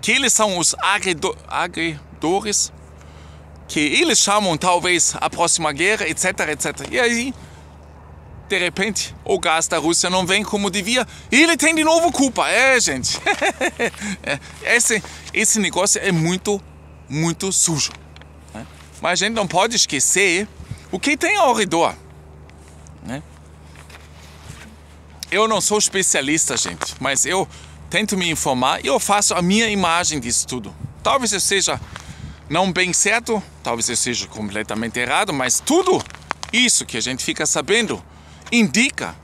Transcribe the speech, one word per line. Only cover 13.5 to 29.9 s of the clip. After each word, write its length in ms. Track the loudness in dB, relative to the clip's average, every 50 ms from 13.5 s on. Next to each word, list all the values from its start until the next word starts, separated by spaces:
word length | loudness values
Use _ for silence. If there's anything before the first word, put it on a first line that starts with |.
| 0 0 -2 -4 -2 -2 -4 -4 -4 -6 -8 -8 -8 -6 -4
É, 160 | -6 -6 -6 -6 -14 -16 -8 -2 0 2
esse, 260 | 2 2 2 0 -2 -2 -6 -16 -16 -16 -6 -2
esse 260 | 0 0 2 2 2
negócio 420 | 0 0 0 0 0 2 0 0
é 100 | 0 0
muito, 500 | 2 2 2 0 0 -2 -2 -2 -4 -4 -4 -12 -20 -20 -20 -20 -20 -20 -14
muito 440 | -8 -4 -2 0 -2 -2 -2 -4 -2
sujo, 400 | 0 0 0 0 0 -2 -2 -4 -6 -12 -20 -20 -20 -20 -20 -20 -20 -20 -20 -18 -16
né? 120 | -16 -16 -16 -18 -20 -20 -20 -16 -4
Mas 120 | -2 -2 0
a 120 | 0 0
gente 80 | -2 0
não 140 | -2 -2
pode 280 | 0 2 2 2 2 2
esquecer 720 | 0 0 0 0 0 0 2 2 4 4 4 4 2 -2 -4 -8 -20 -14 -14 -14 -16 -10 -8
o 80 | -8 -2
que 160 | 0 0 0
tem 220 | 0 0 0 2
ao 160 | 4 4 4 4
redor, 420 | 2 0 0 2 2 2 2 0 -4 -16 -20 -20 -20 -20 -20 -20 -20 -20 -20 -20 -20 -20 -20 -20 -20 -20 -20 -20 -16 -12
né? 200 | -10 -10 -10 -12 -16 -20 -20 -20 -20 -20 -20 -20 -20 -20 -20 -20 -20 -20 -20 -20 -20 -20 -20 -20 -20 -20 -20 -18 -18 -18 -18 -18 -20 -20 -20 -20 -20 -20 -20 -20 -20 -16 -16 -8 -2
Eu 160 | 0 2 2
não 140 | 2 2 0
sou 160 | 2 2 2
especialista, 800 | 2 0 2 0 0 0 2 2 0 2 2 0 0 0 0 -2
gente, 380 | -2 -2 -4 -4 -6 -6 -8 -6 -4
mas 260 | -2 -2 0 0 0
eu 220 | 2 2 0 0 -2 -6 -18 -20 -20 -20 -20 -12 -2
tento 280 | 0 0 0 0 0
me 120 | 0 0 0
informar 540 | 0 0 0 0 0 2 2 2 0 0 0
e 40 |
eu 120 | 0 0 2
faço 340 | 2 2 2 2 2 2 0
a 60 | 2
minha 280 | 2 4 4 4 4 2
imagem 500 | 2 2 2 2